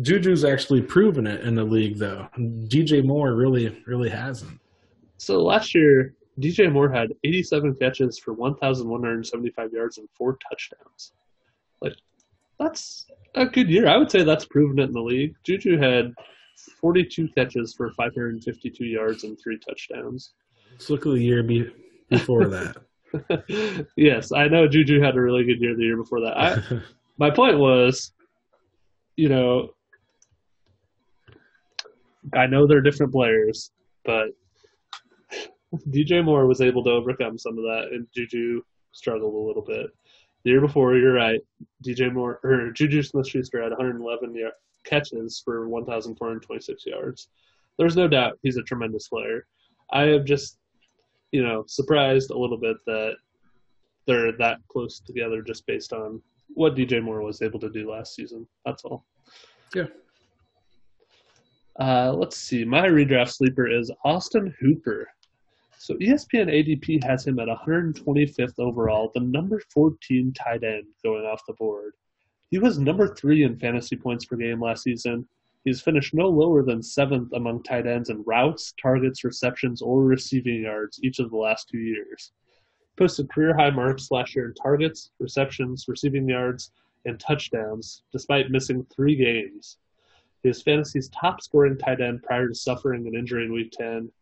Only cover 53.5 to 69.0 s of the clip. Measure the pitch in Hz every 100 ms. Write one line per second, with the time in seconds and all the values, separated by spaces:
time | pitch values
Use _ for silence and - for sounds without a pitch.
53.5 | _ _ _ _ _ - 120 113 117 117
54.5 | 117 _ 127 120 - - 123 117 113 110
55.5 | 110 - 110 - 113 107 110 _ _ -
56.5 | - 160 131 127 120 113 107 107 107 113
57.5 | 110 107 107 107 110 117 - 117 117 113
58.5 | _ 127 131 - - _ _ _ - _
59.5 | _ _ 285 262 - _ _ _ _ _
60.5 | _ _ _ _ _ _ _ _ _ _
61.5 | _ _ - 135 127 127 151 185 - -
62.5 | 123 117 139 185 156 143 127 120 - 131
63.5 | 131 120 120 113 - 139 175 - 226 196
64.5 | - 131 165 123 104 - _ _ _ _
65.5 | _ _ _ - - 196 294 - 233 180
66.5 | 151 156 147 - 156 131 127 143 127 113
67.5 | 113 - 170 165 151 - 143 143 - 123
68.5 | - 123 120 113 107